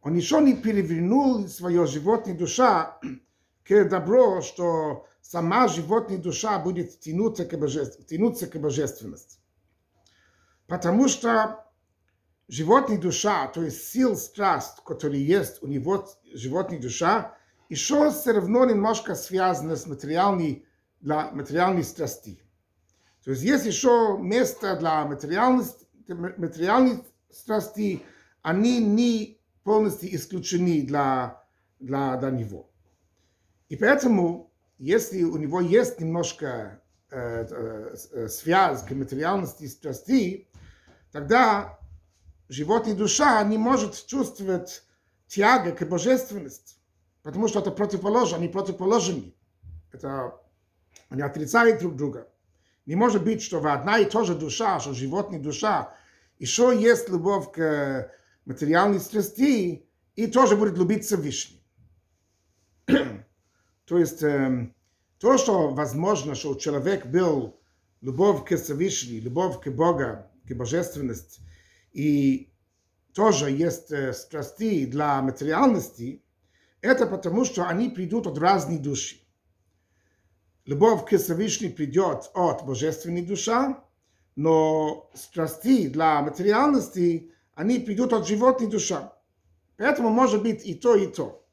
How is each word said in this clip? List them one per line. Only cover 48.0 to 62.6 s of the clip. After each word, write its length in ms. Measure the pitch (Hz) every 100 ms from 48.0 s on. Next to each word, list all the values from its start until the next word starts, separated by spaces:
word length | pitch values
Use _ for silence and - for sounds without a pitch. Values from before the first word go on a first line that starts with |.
| 185 226 208 165
они 100 | 170
противоположны. 880 | 190 190 180 185 226 175 160 95 _ _ _ - - _
Это, 500 | 127 139 135 123 - _ _ _ _ _ _ _
они 120 | 131
отрицают 580 | 143 147 151 233 233 190
друг 160 | 175 135
друга. 320 | 143 - - _ _ _ _ _ -
Не 100 | 170
может 280 | 240 202
быть, 180 | 175 220
что 180 | - 170
в 80 | 147
одна 320 | 143 196 220
и 60 | 202
та 180 | 220
же 120 | 190 156
душа, 440 | 151 - 220 175
что 140 | 143
животная 460 | 123 135 175 202 170
душа, 540 | 143 143 214 175 120 - _ _ _ _
ещё 320 | 123 - 247
есть 380 | 233 220 233 208
любовь 420 | 180 170 196 139
к 600 | - 160 147 139 131 127 - _ _ -
материальной 540 | 131 147 165 202 196
страсти, 880 | - 214 202 - 277 240 180 156 _ _ _ -
и 120 | 226
тоже 280 | 247 247 202
будет 220 | 214 175
любить 280 | 175 214 -
Всевышний. 580 | 196 147 - - _ _ _ _ _ _ _ _ _ _ _